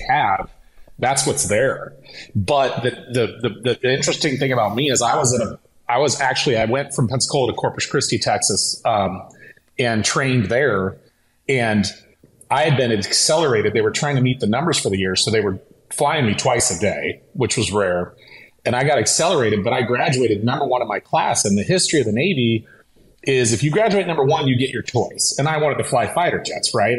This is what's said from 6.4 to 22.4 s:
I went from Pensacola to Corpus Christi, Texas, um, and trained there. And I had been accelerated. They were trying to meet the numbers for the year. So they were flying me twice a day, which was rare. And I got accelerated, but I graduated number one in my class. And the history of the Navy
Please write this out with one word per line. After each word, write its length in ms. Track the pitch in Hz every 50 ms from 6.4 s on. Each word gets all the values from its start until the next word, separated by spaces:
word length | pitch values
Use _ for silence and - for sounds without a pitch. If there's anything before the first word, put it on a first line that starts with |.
| - 151 120 110
I 80 | 113
went 280 | 110 120 135 139 139 -
from 140 | - 131 101
Pensacola 420 | 123 127 - - - 143 127 117
to 60 | - -
Corpus 280 | - 123 - - - -
Christi, 320 | - 147 - - 120 110
Texas, 600 | - 131 110 104 - - 107 92 - - - - -
um, 420 | 123 113 104 98 92 92 92 - - - - - - - - _ _ _ -
and 260 | 127 120 113 110 101
trained 400 | - - 156 139 135 127 127 104
there. 520 | 90 113 123 147 135 104 98 95 95 - - _ _ _ _ _ _ _ _ _ -
And 360 | 139 127 117 113 107 107 95 - - - - _ _ _ - - _ _ - -
I 120 | - 135 156
had 140 | 160 143 120
been 140 | 131 120
accelerated. 840 | 113 101 98 - - - - - 156 160 165 143 120 107 104 104 98
They 80 | 117
were 100 | 107 107
trying 240 | - - - 147 143
to 60 | 131
meet 180 | 127 127 127 -
the 80 | - 101
numbers 320 | 110 127 156 175 139 -
for 100 | - 113
the 80 | 98 95
year. 180 | 95 95 92
So 140 | - - 110
they 100 | 104 110
were 180 | 101 101 92 95 - - - _ _ _
flying 340 | - - 147 143 160 156 135 107
me 80 | 101
twice 360 | - - 135 123 120 - - 98
a 40 | 82
day, 420 | 101 98 80 73 71 85 - - - _ -
which 240 | - 123 - - -
was 140 | 110 -
rare. 420 | 95 104 101 92 90 87 90 87 - - - - - - - - _ _ _
And 100 | 123 117
I 80 | 123 139
got 120 | 147 147 127
accelerated, 640 | 107 - - - 160 175 196 151 120 107 104 104 92
but 100 | 117 120
I 80 | 127
graduated 600 | 120 113 120 127 151 - 131 127 127 113 107 98 110
number 200 | 120 135 147 143
one 160 | - 123 123 117
in 40 | 110
my 120 | 104 95
class. 440 | - _ - 156 - - - - -
And 140 | 104 101 202
the 60 | 196
history 360 | - 185 185 - - - 151
of 60 | 127
the 80 | 107 104
Navy 520 | 113 151 196 190 135